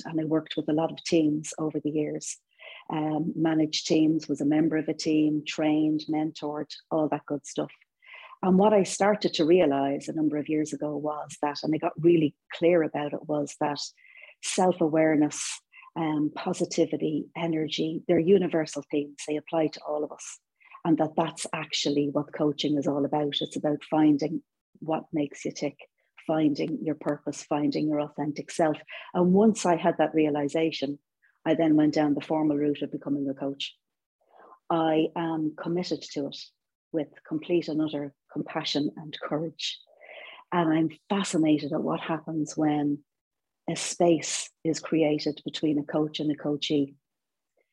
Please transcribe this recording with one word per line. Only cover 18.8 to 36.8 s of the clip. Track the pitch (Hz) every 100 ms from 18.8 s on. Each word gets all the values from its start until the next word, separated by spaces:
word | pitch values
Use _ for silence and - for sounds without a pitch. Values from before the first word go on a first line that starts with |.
| -
themes. | 147 143 143 -
They | 151
apply | - 165 151
to | -
all | - 151
of | 151
us. | - - - _ _ _ -
And | 170 160
that | 156 175
that's | 160 - -
actually | 160 151 - 147 143 143
what | 147 143
coaching | - 151 143 175 147
is | 147
all | 143
about. | 143 151 147 135
It's | 151 -
about | 151 147 -
finding | 156 156 143 151 151 - _ _ _
what | 156 156 -
makes | 170 185 -
you | -
tick, | - 147 - - _ _ _
finding | - 160 151 147 160 143
your | 160
purpose, | 143 - 147 147 -
finding | - 147 147 151 151
your | 147
authentic | 147 - 143 143 -
self. | - 160 147 - - -
And | 180 180
once | 190 220 208 180
I |
had | 160 170 165
that | 151
realization, | 160 151 147 143 160 160 151 139 143 _ _ _ _
I | 160
then | 160 160
went | 151 151
down | 156 147
the | 143
formal | - 156 156 143
route | 147 143
of | 139
becoming | 147 139 143 135
a |
coach. | 135 139 139 - - _ _ _ _ _ - - - -
I | 170 160 156 156 175
am | 165 160 156 -
committed | 170 175 180 151 -
to | 147 143
it | - - _ _ _